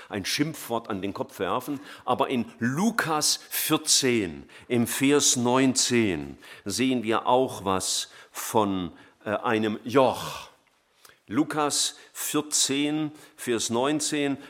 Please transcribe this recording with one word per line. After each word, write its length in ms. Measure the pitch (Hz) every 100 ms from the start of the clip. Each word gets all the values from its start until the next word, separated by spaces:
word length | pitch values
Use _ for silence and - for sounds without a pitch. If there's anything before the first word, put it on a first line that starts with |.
| -
ein 160 | 98 92
Schimpfwort 640 | - 151 - - 117 -
an 120 | 98
den 120 | 98
Kopf 260 | - - -
werfen, 400 | 90 117 139 139 - - -
aber 240 | 127 131
in 220 | 127 110 -
Lukas 800 | 117 139 220 233 156 156 143 - -
vierzehn, 960 | - - 156 156 - 131 120 90 71 - - -
im 200 | 123 113
Vers 480 | - 139 143 135 127
neunzehn, 1040 | 120 127 135 123 - 120 107 80 69 65 - - 101
sehen 380 | 95 131 127
wir 240 | 107 110 -
auch 360 | 127 127 104 95
was 440 | 95 - - - - -
von, 600 | - - 113 104 95 87 - - _
äh, 60 | 110
einem 500 | 104 123 110 107 110
Joch. 640 | 131 135 127 95 78 - - _ _ _ _ _ - - -
Lukas 680 | 110 156 151 147 - - - -
vierzehn, 1000 | - - 151 147 - - 139 147 151 151 151 - -
Vers 340 | - 113 -
neunzehn, 680 | 117 135 147 - 147 143 135 -